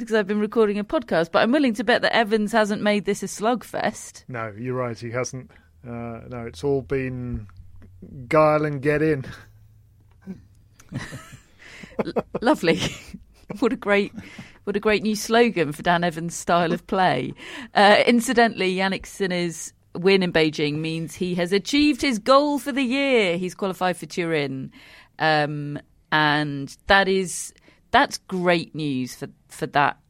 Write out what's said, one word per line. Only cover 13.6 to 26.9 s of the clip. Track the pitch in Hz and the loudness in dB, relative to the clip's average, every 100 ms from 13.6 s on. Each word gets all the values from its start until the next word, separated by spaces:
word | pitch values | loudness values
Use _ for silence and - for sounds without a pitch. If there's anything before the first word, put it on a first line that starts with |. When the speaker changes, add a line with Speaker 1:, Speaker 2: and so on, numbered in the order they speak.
| 226 | -2
Speaker 1:
a | 262 | 0
great, | 202 202 208 - - - - - | 2 2 0 -6 -18 -20 -20 -10
what | - 208 | -6 -2
a | |
great | 214 208 | 0 0
new | 214 214 | 0 -2
slogan | - 226 240 175 147 | 2 4 4 4 -2
for | 147 | 0
Dan | 180 170 | 0 2
Evans' | 175 160 170 - | 0 -2 -8 -6
style | - 175 170 | 2 2 2
of | 175 - | 0 -2
play. | 190 180 139 135 - - - 247 - | 2 2 2 -4 -10 -16 -16 -2 4
Uh, | 202 - - | 8 8 6
incidentally, | 240 247 233 226 - 185 185 | 4 2 4 4 2 -2 0
Jannik | 190 190 - | -2 -4 -8
Sinner's | - 190 180 175 160 - - _ | -6 -2 -2 -4 -6 -14 -18 _
win | - 185 190 | 0 4 4
in | 180 | 4
Beijing | 165 160 151 147 151 | 2 2 2 -2 -2
means | 160 165 160 | -4 -6 -8
he | - 180 170 | -6 -4 -2
has | 175 | 0
achieved | 196 - 285 294 254 | -2 0 2 2 2
his | 285 214 | 0 0
goal | 240 269 294 285 | 4 4 4 0
for | 285 | -4
the | 254 | -4
year. | 247 269 277 240 185 170 | -2 0 2 2 2 0
He's | 180 | -6
qualified | - 196 175 185 175 | -4 -6 -2 -2 -2
for | 151 | -6
Turin. | - 165 156 139 131 131 - - - - - | -6 -2 0 -2 -6 -12 -16 -20 -20 -20 -2
Um, | 156 151 147 147 147 147 - _ _ | 2 2 0 -4 -8 -10 -14 _ _
and | 156 151 147 151 139 139 - | 2 2 2 -2 -6 -10 -10
that | - | 2